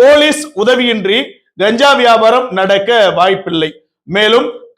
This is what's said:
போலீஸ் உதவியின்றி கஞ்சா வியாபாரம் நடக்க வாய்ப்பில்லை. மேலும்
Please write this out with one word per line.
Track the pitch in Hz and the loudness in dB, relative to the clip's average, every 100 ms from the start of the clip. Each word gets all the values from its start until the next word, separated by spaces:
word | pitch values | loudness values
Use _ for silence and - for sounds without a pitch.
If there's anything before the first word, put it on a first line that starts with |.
போலீஸ் | 262 294 302 302 302 185 | 4 4 2 -2 -8 -4
உதவியின்றி | 220 254 240 220 190 226 277 - _ - | -2 0 -2 -4 -2 -4 -4 -14 _ -4
கஞ்சா | 202 233 277 254 | -2 2 2 2
வியாபாரம் | 240 226 220 247 254 190 | 2 2 2 0 -2 -4
நடக்க | 190 196 196 233 190 165 | -2 -2 0 0 0 2
வாய்ப்பில்லை. | 185 196 180 165 156 - _ _ - 190 | 0 -2 -4 -4 -6 -8 _ _ -6 -2
மேலும் | 214 233 277 - - | 2 0 -2 -8 -16